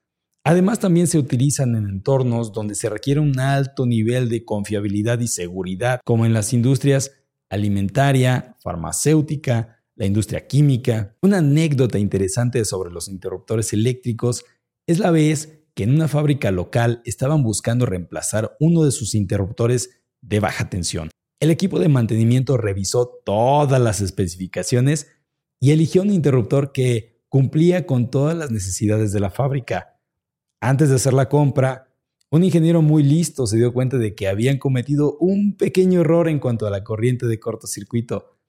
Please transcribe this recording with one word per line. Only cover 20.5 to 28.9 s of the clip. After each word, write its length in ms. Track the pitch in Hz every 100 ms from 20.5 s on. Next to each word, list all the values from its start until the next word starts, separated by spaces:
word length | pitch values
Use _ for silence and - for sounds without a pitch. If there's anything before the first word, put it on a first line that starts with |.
| - -
tensión. 420 | 95 85 87 78 - _ -
El 120 | 151
equipo 280 | 165 185 -
de 80 | 180
mantenimiento 680 | 135 113 113 113 127 131 123
revisó 500 | 104 98 98 123 123 -
todas 560 | - 101 123 143 139 131
las 220 | 117 95
especificaciones 1080 | 95 - 90 90 92 90 - 120 131 156 - _ _ _ _ -
y 120 | 131
eligió 300 | 156 165 185
un 100 | 196
interruptor 600 | 196 143 127 104 139 135
que 500 | - 127 113 - _ _
cumplía 560 | 135 131 156 175 180 180
con 240 | 127 117
todas 260 | 135 147 170
las 140 | 143
necesidades 600 | 110 95 - 104